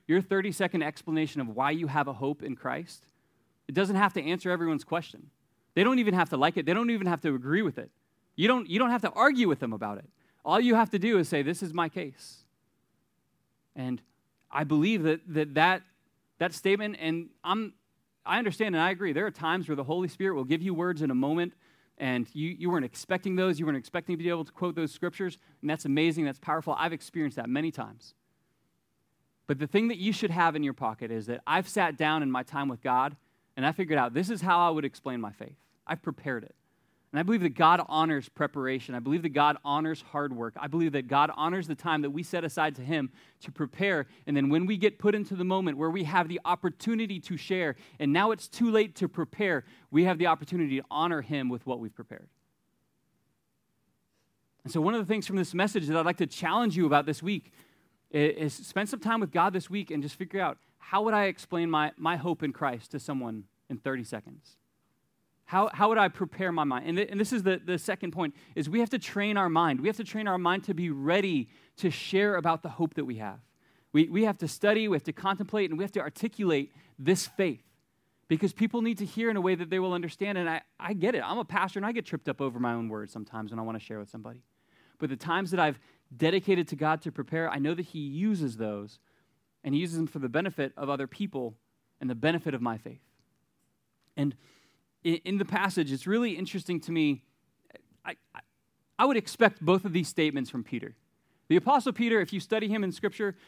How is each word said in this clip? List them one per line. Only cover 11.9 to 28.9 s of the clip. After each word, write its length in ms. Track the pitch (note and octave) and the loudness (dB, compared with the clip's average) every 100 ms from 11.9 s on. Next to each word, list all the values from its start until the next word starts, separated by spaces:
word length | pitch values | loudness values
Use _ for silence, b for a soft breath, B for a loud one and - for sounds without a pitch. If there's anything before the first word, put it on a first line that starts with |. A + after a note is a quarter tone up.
| F#3 D#3 C3 - - _ _ _ _ _ _ _ _ _ _ _ _ _ - | -4 -10 -12 -20 -20 _ _ _ _ _ _ _ _ _ _ _ _ _ -8
And 260 | B2+ B2 _ _ _ _ _ | -6 -6 _ _ _ _ _
I 140 | C#3 | -4
believe 400 | D3+ D3+ F3 A3 | 2 4 4 4
that, 160 | D#3+ D#3+ - | 2 0 -2
that, 280 | D#3 D3+ C#3+ | -2 0 4
that, 260 | E3+ F#3 - _ _ _ _ - | 4 4 -4 _ _ _ _ -2
that 140 | F3 | -2
statement, 420 | D#3+ F#3+ G3+ G#3+ G#3 | 0 2 2 0 -4
and 260 | D#3+ E3 E3 _ | -2 -2 -4 _
I'm, 300 | - G3+ A3 - _ _ _ _ - | -2 0 -2 -10 _ _ _ _ -2
I 120 | A#3 | 0
understand 380 | A3+ D#3 A3 E3 | 0 0 0 2
and 60 | |
I 100 | E3+ | 2
agree, 200 | F3+ F#3+ | 0 -2
there 140 | D3 G#3 | 0 -2
are 60 | |
times 360 | - D#3+ F3+ D#3 | -2 -2 -2 -2
where 80 | C#3+ | -4
the 80 | |
Holy 240 | C3+ E3+ F3+ | -2 -2 -2
Spirit 280 | - F#3+ D#3+ | -2 -2 -2
will 100 | B2+ | 0
give 160 | E3 | 0
you 120 | F#3 | 0
words 280 | E3+ F3+ E3 | 0 -2 0
in 100 | D3+ | 0
a 40 | B2+ | 2
moment, 360 | C#3 E3 F3 - b b b b | 2 0 -2 -6 b b b b
and 280 | C3 B2 A2+ | -2 -2 -4
you, 240 | D3+ D#3 D3+ | -4 -6 -4
you 120 | F3 | -2
weren't 160 | E3 B2+ | 0 -2
expecting 500 | - - F#3 G3 F#3 | -6 -4 -4 -2 0
those. 240 | F#3 D3+ | 2 2
You 60 | D#3+ | 0
weren't 120 | C#3 | -2
expecting 400 | A2+ F3 D#3+ E3+ | -2 -6 -4 -2
to 60 | |
be 60 | E3+ | -2
able 160 | E3+ D3+ | -2 -4
to 60 | |
quote 200 | - F3+ | -4 -4
those 200 | E3+ D#3 | -2 -4
scriptures, 440 | - F3 - F#3+ - b b | -4 -6 -4 -6 -6 b b
and 100 | C#3+ | -4
that's 140 | D3+ | -2
amazing, 400 | D3+ C#3+ D#3+ D#3+ | 0 2 2 2
that's 160 | D3 C3+ | -2 -4
powerful. 380 | - D#3 D#3 - | -2 -2 -2 -2
I've 140 | E3 | -2
experienced 420 | E3 - E3 D3+ B2 | -4 -8 -4 -4 -4
that 140 | A#2+ | -4
many 220 | C3+ D#3+ | -2 -2
times. 420 | D3 A2+ A2+ - _ _ _ _ _ _ _ _ | -4 -8 -12 -20 _ _ _ _ _ _ _ _